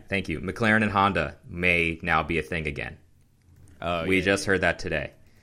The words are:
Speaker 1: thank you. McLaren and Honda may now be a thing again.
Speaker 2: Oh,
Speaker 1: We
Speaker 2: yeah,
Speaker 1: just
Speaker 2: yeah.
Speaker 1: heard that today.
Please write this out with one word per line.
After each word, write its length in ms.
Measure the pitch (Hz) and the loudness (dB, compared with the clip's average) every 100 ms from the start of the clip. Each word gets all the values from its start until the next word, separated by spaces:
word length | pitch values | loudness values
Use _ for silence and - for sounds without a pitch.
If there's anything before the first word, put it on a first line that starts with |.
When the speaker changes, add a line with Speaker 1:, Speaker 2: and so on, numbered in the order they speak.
| - | -4
Speaker 1:
thank 220 | 98 90 | -4 -2
you. 100 | 78 | -6
McLaren 440 | 90 92 113 110 | -6 -2 2 4
and 80 | 107 | 4
Honda 460 | 104 98 87 73 - - | 4 4 2 -2 -6 -12
may 520 | 87 90 85 82 80 | -2 2 2 2 -2
now 220 | 87 80 | 0 2
be 140 | 76 80 | 2 -2
a 40 | |
thing 240 | - 85 76 | -2 -4 -6
again. 300 | 65 58 - _ _ _ _ _ - - - | -6 -10 -14 _ _ _ _ _ -20 -20 -8
Speaker 2:
Oh, 240 | 85 87 82 | -4 -2 0
Speaker 1:
We 120 | 95 | 0
Speaker 2:
yeah, 60 | 95 | 2
Speaker 1:
just 200 | 98 104 | 0 2
Speaker 2:
yeah. 60 | |
Speaker 1:
heard 80 | 92 | 2
that 180 | 90 - | 2 -2
today. 320 | 87 78 - - - _ | -4 -4 -6 -12 -20 _